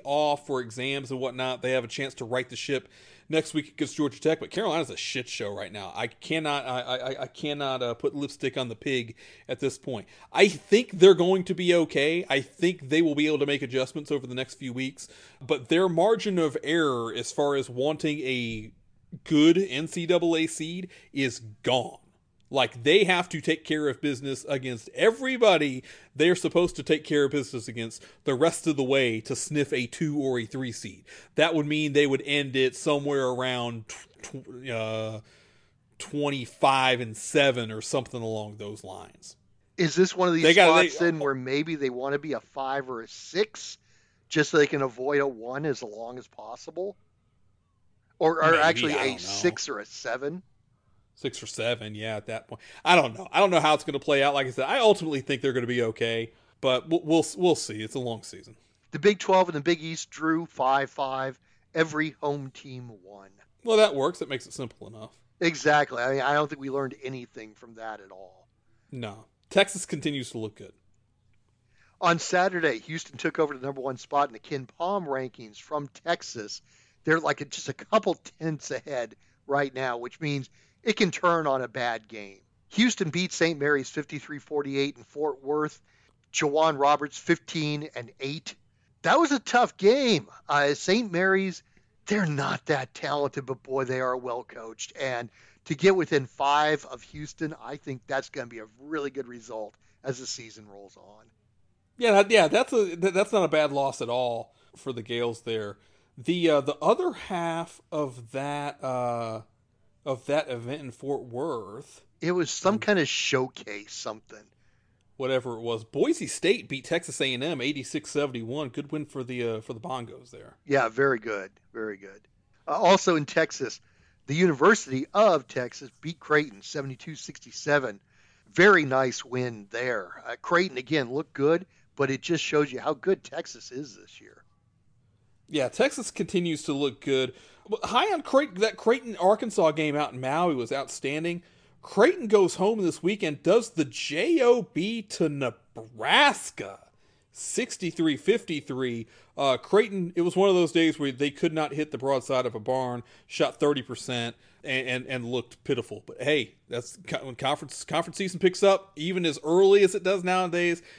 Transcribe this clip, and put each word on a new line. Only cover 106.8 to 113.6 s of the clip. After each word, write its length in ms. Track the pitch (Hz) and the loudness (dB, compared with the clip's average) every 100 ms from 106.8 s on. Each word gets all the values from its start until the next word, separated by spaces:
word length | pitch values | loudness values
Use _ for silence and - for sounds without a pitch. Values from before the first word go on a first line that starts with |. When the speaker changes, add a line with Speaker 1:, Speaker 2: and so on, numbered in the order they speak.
Speaker 1:
other 320 | 160 254 359 | 2 2 0
half 680 | - - 180 170 165 165 - _ | -4 -6 -4 -4 -4 -8 -14 _
of 400 | 156 143 123 113 | -4 -4 -6 -10
that, 520 | 135 143 147 143 - | -8 -6 -6 -8 -6
uh, 580 | 131 127 123 120 113 110 - _ _ _ _ _ | -4 -2 -2 -4 -6 -8 -12 _ _ _ _ _
of 220 | 147 127 - | -8 -6 -2
that 240 | 147 143 | -2 -2
event 320 | 120 120 147 | -6 -8 -10
in 80 | 135 | -12
Fort 300 | - 135 135 | -10 -6 -6
Worth, 800 | 123 120 160 120 95 113 - - _ _ | -6 -6 -6 -6 -10 -16 -18 -20 _ _
Speaker 2:
It 100 | 160 | -2
was 200 | 180 156 | -2 -2
some 260 | - 185 214 | 0 0 2
Speaker 1:
Mm. 40 | |
Speaker 2:
kind 180 | - 196 | 2 2
of 80 | 143 | 2
showcase, 840 | - - 135 131 - | 0 0 0 0 -6